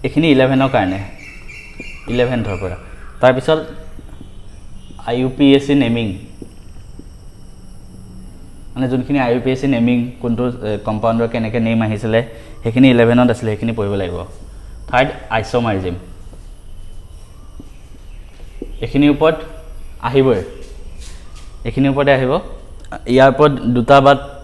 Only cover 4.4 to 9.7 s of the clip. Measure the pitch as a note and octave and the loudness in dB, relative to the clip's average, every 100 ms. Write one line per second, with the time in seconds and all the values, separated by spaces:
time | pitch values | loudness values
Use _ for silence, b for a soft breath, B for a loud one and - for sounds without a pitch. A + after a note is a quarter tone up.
4.4 | - - - - - - - A#2+ B2+ B2+ | -16 -16 -14 -14 -14 -12 -4 -2 -2 4
5.4 | C#3 C3+ C#3 C#3+ A#2 A#2 A2 F#2 - - | 6 6 4 2 2 0 -2 -6 -12 -16
6.4 | - - - - - - - - - - | -18 -16 -16 -16 -16 -16 -16 -18 -18 -18
7.4 | - - - - - - - - - - | -18 -18 -18 -16 -16 -18 -16 -16 -16 -16
8.4 | - - - B2 C3 B2+ B2 C#3+ B2 B2 | -18 -16 -12 -4 -2 -2 0 0 2 2
9.4 | A#2 C3 C#3 | 0 0 2